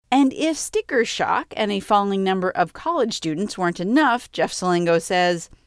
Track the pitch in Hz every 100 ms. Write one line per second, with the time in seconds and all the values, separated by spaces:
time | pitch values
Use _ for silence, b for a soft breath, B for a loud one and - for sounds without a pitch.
0 | - 262 269 - 311 302 - 440 - 254
1 | 226 - 147 202 311 - 208 202 - 208
2 | 202 196 190 185 185 - 165 - 320 339
3 | 240 - 160 156 208 - 175 170 180 269
4 | 285 240 - - 160 - 180 175 170 170
5 | - 185 180 170 - -